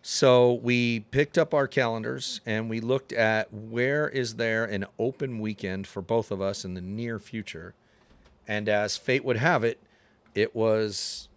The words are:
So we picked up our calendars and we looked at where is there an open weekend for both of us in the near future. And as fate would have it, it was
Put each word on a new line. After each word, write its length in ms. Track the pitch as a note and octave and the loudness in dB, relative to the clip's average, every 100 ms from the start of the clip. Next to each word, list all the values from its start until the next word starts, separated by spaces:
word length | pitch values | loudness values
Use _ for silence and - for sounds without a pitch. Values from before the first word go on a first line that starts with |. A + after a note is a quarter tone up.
So 540 | - - C#3 B2+ B2 | -4 4 6 8 8
we 460 | B2 A#2 B2 A#2+ A#2 | 4 2 2 2 0
picked 360 | G#2 C3+ - - | -2 0 0 2
up 160 | D#3+ | 2
our 140 | D3+ C#3 | 2 0
calendars 760 | - A#2+ A2+ A2 C3 C3 A#3+ - | 0 0 -2 -4 -6 -6 -8 -4
and 240 | A2 A2+ | -4 -2
we 100 | A2+ | -4
looked 320 | A2+ C3 - | 0 -2 -2
at 400 | - A2 A2 G#2+ | 0 2 2 -2
where 560 | G#2+ A2 A2+ B2+ C#3+ D3+ | -8 -8 -2 0 0 -2
is 280 | C#3 A#2+ A2+ | -2 -4 -2
there 280 | A#2 A2+ | 0 0
an 220 | A2+ G2+ G2 _ | 0 -4 -6 _
open 420 | A#2 C#3 C#3 A#2 | -4 -2 -6 -4
weekend 460 | G#2+ G#2 G2 F#2+ F#2+ | -6 -6 -6 -6 -8
for 140 | - | -10
both 300 | F2+ A2+ G#2+ | -2 -2 0
of 100 | G2 | -4
us 240 | G2 G2 | -4 -4
in 80 | F#2+ | -8
the 80 | F2+ | -10
near 380 | F2+ G#2 A#2 A2+ | -8 -8 -6 -8
future. 560 | - A2+ G#2 D#2+ F2 - _ _ _ _ _ _ - | -8 -10 -10 -12 -16 -20 _ _ _ _ _ _ -6
And 200 | G#2+ G#2+ | -4 2
as 280 | G#2 G#2 - | 2 2 -4
fate 280 | - C3 | 0 0
would 120 | C3 A2+ | 2 0
have 280 | C#3+ D#3+ | 2 2
it, 180 | A#2 A#2 _ _ _ _ _ | 2 -2 _ _ _ _ _
it 200 | - G#2+ | -2 -2
was 720 | A#2 A2 A2 G#2+ F#2+ - - - | 2 2 2 0 -4 -8 -8 -14